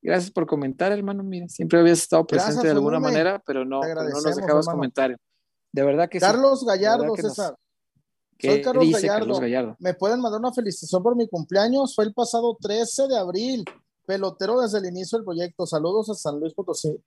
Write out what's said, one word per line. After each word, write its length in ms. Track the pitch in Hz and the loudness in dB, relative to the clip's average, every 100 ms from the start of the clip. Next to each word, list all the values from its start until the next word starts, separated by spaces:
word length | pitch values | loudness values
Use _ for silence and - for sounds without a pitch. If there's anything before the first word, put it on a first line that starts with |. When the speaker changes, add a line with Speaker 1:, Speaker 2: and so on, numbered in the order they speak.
Speaker 1:
Gracias 300 | - 180 180 | 0 0 0
por 160 | 196 156 | -4 -2
comentar, 440 | 151 139 131 180 | -2 -2 -2 -2
hermano. 300 | 208 202 202 | 0 -4 -6
Mira, 240 | 196 185 175 | -8 -10 -10
siempre 320 | - 165 170 | -6 2 6
habías 200 | 170 165 | 8 6
estado 260 | - 165 170 | 4 2 2
presente 280 | - - | 2 2
Speaker 2:
Gracias, 100 | 151 160 | 2 2
Speaker 1:
de 40 | 143 | 4
alguna 200 | 143 156 | 2 0
Speaker 2:
Femume. 140 | 151 | 2
Speaker 1:
manera, 320 | 151 165 202 - | 2 0 -2 -4
pero 180 | 135 131 | -4 -2
no, 160 | 135 | -2
Speaker 2:
Te 60 | 156 | -4
Speaker 1:
pero 60 | 160 | -4
no 20 | 156 | -4
nos 60 | 143 | -2
Speaker 2:
agradecemos, 200 | 156 147 | -2 -2
Speaker 1:
dejabas 280 | 180 151 165 | 2 2 2
Speaker 2:
hermano. 120 | 170 | -2
Speaker 1:
comentario. 400 | 135 127 135 123 _ _ _ _ _ | -4 -2 -2 -2 _ _ _ _ _
De 120 | - | 0
verdad 260 | 139 143 170 | 2 2 0
que 100 | 180 | 2
sí. 60 | 185 | 2
Speaker 2:
Carlos 360 | 226 269 269 | 6 4 4
Speaker 1:
De 40 | 247 | 0
verdad 160 | 190 208 240 | 2 2 2
Speaker 2:
Gallardo, 160 | 233 | 0
Speaker 1:
que 80 | 190 | -2
nos 140 | 208 196 | -4 -4
Speaker 2:
César. 200 | 185 135 _ _ _ _ _ _ _ _ | -6 -8 _ _ _ _ _ _ _ _
Speaker 1:
¿Qué 80 | 131 | 2
Speaker 2:
Soy 140 | 139 | 2
Carlos 200 | 139 123 - | 2 4 4
Speaker 1:
dice 160 | - | 4
Speaker 2:
Gallardo. 180 | 98 104 | 2 0
Speaker 1:
Carlos 200 | 113 185 | 0 -2
Gallardo? 360 | 123 127 120 107 | 0 -2 -4 -4
Speaker 2:
¿Me 160 | 180 | -6
pueden 260 | 180 196 240 | -2 0 0
mandar 180 | 240 208 | -2 -2
una 120 | 247 | -4
felicitación 520 | 247 214 - 160 185 | -4 -4 -6 -2 0
por 120 | 196 240 | 2 0
mi 120 | 226 | -2
cumpleaños? 680 | 175 156 190 220 262 262 | -4 -2 0 2 2 0
Fue 100 | - 214 | 0 -2
el 80 | 208 | -2
pasado 420 | 233 233 233 226 | -2 0 -2 -4
trece 480 | 208 214 226 - 269 | -4 -2 -2 -2 0
de 80 | 247 | 0
abril. 440 | 185 180 240 262 180 - _ _ - | -2 -4 -4 -4 -8 -14 _ _ -6
Pelotero 520 | 196 190 180 220 247 | -4 -4 -4 -2 0
desde 200 | 233 208 | 0 -2
el 80 | 185 | -4
inicio 320 | 180 185 226 | -8 -6 -6
del 60 | 208 | -4
proyecto. 420 | 170 175 - 170 | -6 -6 -4 -4
Saludos 420 | 160 151 208 214 | -2 0 0 -2
a 60 | 208 | -6
San 240 | 156 147 | -6 -4
Luis 160 | 160 156 | -6 -6
Potosí. 420 | 185 160 160 151 | -6 -4 -4 -6